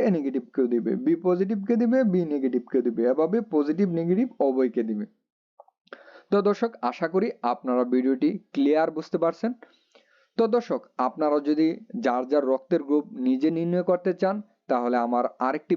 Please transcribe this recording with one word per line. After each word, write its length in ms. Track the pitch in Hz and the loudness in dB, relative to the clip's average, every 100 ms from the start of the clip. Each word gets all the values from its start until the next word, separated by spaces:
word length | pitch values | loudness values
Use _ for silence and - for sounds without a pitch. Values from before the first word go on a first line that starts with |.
| 247 | 2
এ 20 | 175 | 0
নেগেটিভকেও 500 | 139 131 123 - 127 | -2 -4 -4 -2 0
দিবে, 180 | 120 110 127 131 | 0 0 -2 0
বি 80 | 165 180 | 0 0
পজিটিভকে 480 | 180 190 214 196 233 | 0 0 -2 0 0
দিবে, 160 | 233 262 240 | 2 2 2
বি 80 | 180 165 | 2 0
নেগেটিভকেও 480 | 147 131 127 - 135 120 | -2 0 -2 0 0 0
দিবে, 140 | 113 120 | 0 0
এভাবে 260 | 131 160 220 214 | 2 0 0 0
পজিটিভ, 340 | 156 143 160 196 165 | 0 0 0 0 0
নেগেটিভ 280 | 170 185 254 - 139 | 0 0 0 0 0
উভয়কে 360 | 131 131 110 113 | 2 0 0 -4
দিবে। 160 | 107 104 _ _ _ _ - _ _ _ - - - _ | -4 -8 _ _ _ _ -20 _ _ _ -20 -20 -20 _
তো 60 | 202 202 | 0 0
দর্শক 240 | 202 233 226 123 | 0 -4 -4 -6
আশা 180 | 127 165 | -4 -2
করি 140 | 185 220 - 120 | -2 -2 -2 -4
আপনারা 320 | 123 131 123 123 | -4 -2 0 2
ভিডিওটি 360 | 127 131 131 147 - - | 2 2 2 0 -2 -6
ক্লিয়ার 360 | 143 139 151 165 156 | -2 2 2 0 -4
বুঝতে 200 | 156 170 | -6 -2
পারছেন। 280 | 165 165 226 247 - _ _ _ _ _ _ - | -2 -2 -4 -6 -12 _ _ _ _ _ _ 0
তো 60 | 226 240 | 2 0
দর্শক 260 | 233 139 - - 127 | 0 -6 -6 -4 -2
আপনারা 300 | 139 156 147 143 | 0 0 2 2
যদি 180 | 151 160 160 - 120 123 | 2 2 0 -8 -4 -2
যার 180 | 120 127 | 0 0
যার 120 | 147 131 | 0 2
রক্তের 300 | 131 - 170 139 | 0 0 -2 2
গ্রুপ 180 | 151 151 - 127 | 0 0 -4 -2
নিজে 220 | 131 156 165 | 0 0 0
নির্ণয় 280 | 170 180 180 | 0 0 0
করতে 220 | 180 185 180 | 0 -2 -2
চান, 140 | 190 208 208 _ - | -2 -2 -8 _ -4
তাহলে 260 | 127 120 123 | -2 0 0
আমার 280 | 120 120 123 - 131 | 0 0 -2 -2 -4
আরেকটি 280 | 147 - | -4 -2